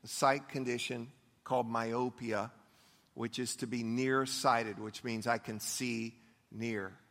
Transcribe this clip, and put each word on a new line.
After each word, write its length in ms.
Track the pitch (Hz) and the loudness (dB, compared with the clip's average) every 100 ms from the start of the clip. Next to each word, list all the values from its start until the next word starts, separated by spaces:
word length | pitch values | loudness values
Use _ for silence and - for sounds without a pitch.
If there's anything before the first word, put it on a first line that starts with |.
a 40 | - | -8
sight 400 | - 139 143 143 | 4 4 4 0
condition 640 | 143 127 120 - 123 120 - _ _ | -4 -2 -2 -2 -4 -8 -14 _ _
called 240 | - 127 113 | 0 0 2
myopia, 800 | 117 113 117 127 117 120 107 110 - - _ - _ _ | 0 0 0 0 -2 -2 0 -2 -8 -20 _ -20 _ _
which 260 | - 117 120 | -6 -6 -4
is 180 | 120 - | -4 -4
to 100 | 123 | -4
be 160 | 120 | -2
nearsighted, 960 | 113 117 131 131 131 - 139 117 110 101 | 0 2 4 4 2 2 4 4 2 -4
which 260 | 107 - | -8 -8
means 220 | 123 113 110 | -6 -4 0
I 100 | 117 | 0
can 240 | - 107 | 0 -6
see 540 | - - 127 113 113 - - _ _ | -4 -2 -2 -2 -4 -10 -20 _ _
near. 420 | 110 117 110 95 - _ | -6 -2 -2 -4 -10 _